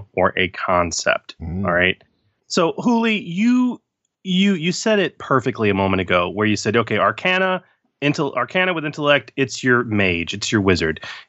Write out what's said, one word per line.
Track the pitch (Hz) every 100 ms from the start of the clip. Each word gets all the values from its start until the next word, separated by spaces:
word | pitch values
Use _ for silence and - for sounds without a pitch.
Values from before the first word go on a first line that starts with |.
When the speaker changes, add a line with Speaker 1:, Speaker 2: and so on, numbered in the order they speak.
| 98
Speaker 1:
or | - 92 -
a | 92
concept. | - - 87 85 - - - - -
Speaker 2:
Mm. | 85 87 98
Speaker 1:
All |
right. | 87 90 - _ _ _ _ _
So, | - 165 156
Huli, | 247 233 226 208
you, | - 170 226 247 247 - _ _ _ _
you, | 190 185 202
you | 185 165
said | 175 226 214
it | 170 -
perfectly | - 135 131 113 107
a |
moment | 95 98 95
ago, | 92 90 90
where | 90 107
you | 101
said, | 113
"Okay, | 113 117 104
arcana, | 98 110 185 185 190 185 - _ _ _
intel-, | 143 147 143
arcana | - 123 185 185
with | 165 151
intellect, | 147 147 143 - -
it's | 135 -
your | 131 120
mage, | 120 104 95 85 78
it's | 101 -
your | 110
wizard. | 95 87 80 78 - -